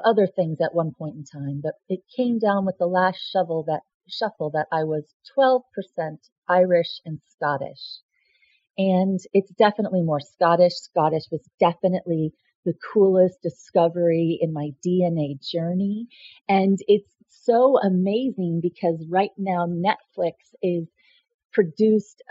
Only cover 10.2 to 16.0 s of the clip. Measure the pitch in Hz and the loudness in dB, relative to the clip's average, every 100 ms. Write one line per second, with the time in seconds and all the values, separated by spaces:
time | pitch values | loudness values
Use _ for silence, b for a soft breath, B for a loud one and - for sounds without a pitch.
10.2 | - _ 170 170 175 - - 170 156 156 | -6 _ 2 4 4 2 -6 0 0 0
11.2 | - 160 - _ 165 170 190 180 180 165 | -6 -10 -12 _ 0 2 -2 -2 -2 -2
12.2 | 156 - _ _ 180 - - 214 190 185 | -2 -6 _ _ -8 -8 -4 2 4 6
13.2 | 185 - 170 - - 185 170 175 170 165 | 4 2 -8 -10 -2 2 2 2 0 2
14.2 | 165 165 160 156 147 135 180 180 175 165 | 0 0 -2 -4 -8 -6 -2 0 0 0
15.2 | 143 143 - 170 165 185 202 208 | -4 -6 -8 -6 -4 -2 -4 -6